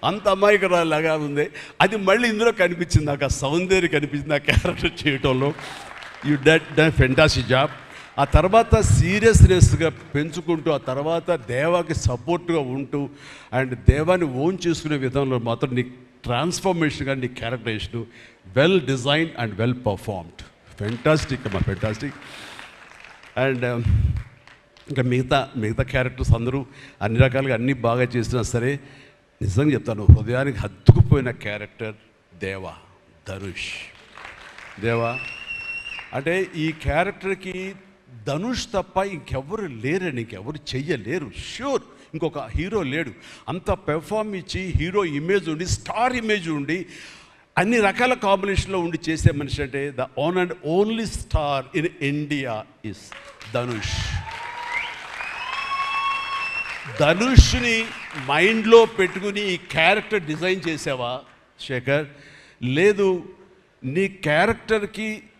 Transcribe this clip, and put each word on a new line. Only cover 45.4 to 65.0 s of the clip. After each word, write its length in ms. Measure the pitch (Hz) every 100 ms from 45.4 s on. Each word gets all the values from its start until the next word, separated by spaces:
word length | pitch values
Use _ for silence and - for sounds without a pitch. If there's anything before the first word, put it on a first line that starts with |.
| 160
ఉండి, 180 | 151 180
స్టార్ 500 | - - 202 247 247
ఇమేజ్ 320 | 220 208 165
ఉండి, 380 | 151 139 170 - - - - - _ _ -
అన్ని 220 | 185 240
రకాల 340 | 202 233 247
కాంబినేషన్లో 640 | 247 208 196 202 190 185 190
ఉండి 200 | 170 160 -
చేసే 240 | 160 -
మనిషి 300 | 143 143 -
అంటే 320 | 143 135 143 123
the 60 | 131 -
one 120 | 147 185
and 100 | 180 - 147 170
only 300 | 208 226 220
star 540 | - - - 147 139 131 170
in 80 | 156 - 139
India 420 | 147 147 147 131 110 107 _ 110
is 100 | 95 - - - - -
ధనుష్. 420 | 120 123 113 101 - - - - - - - - - - - - - - - 1017 1077 1077 1077 1077 1077 1077 1077 1077 1077 1077 - - - - 113
ధనుష్ని 840 | 147 170 240 247 - 254 240 226 226 - - 151 131
మైండ్లో 560 | 143 185 226 220 226 226
పెట్టుకుని 560 | 220 185 190 202 202 208
ఈ 20 | 175
క్యారెక్టర్ 680 | - 151 165 214 - 214
డిజైన్ 380 | 151 151 180 190 170
చేసావా 520 | 156 - 131 120 127 - _ _ _ -
శేఖర్? 380 | 127 131 143 147 - - - - _
లేదు, 600 | 123 135 196 202 196 185 - - - _ _ _
నీ 240 | 131 151 190
క్యారెక్టర్కి 1120 | 190 151 151 202 226 - 220 202 -